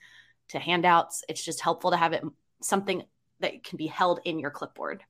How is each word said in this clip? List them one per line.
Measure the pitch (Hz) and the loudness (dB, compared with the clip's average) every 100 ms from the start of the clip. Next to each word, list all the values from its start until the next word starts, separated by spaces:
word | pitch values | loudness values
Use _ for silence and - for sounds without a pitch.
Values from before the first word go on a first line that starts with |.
| - - - _ - | -20 -20 -20 _ -10
to | 147 | -6
handouts. | 165 175 180 170 - - - | 0 4 6 6 4 -4 -8
It's | 156 | -8
just | - 156 | -8 -4
helpful | 165 170 180 | -2 0 2
to | 170 | 2
have | 165 | 2
it, | 160 160 - _ _ | 2 -4 -12 _ _
something | - 196 196 180 - _ _ _ | -2 0 0 -4 -6 _ _ _
that | 170 - | -6 -6
can | - 160 | -10 -8
be | 156 | -6
held | 165 180 175 | 0 2 2
in | 180 160 | -2 -4
your | 143 | -6
clipboard. | - 139 - - - | -8 -10 -8 -8 -10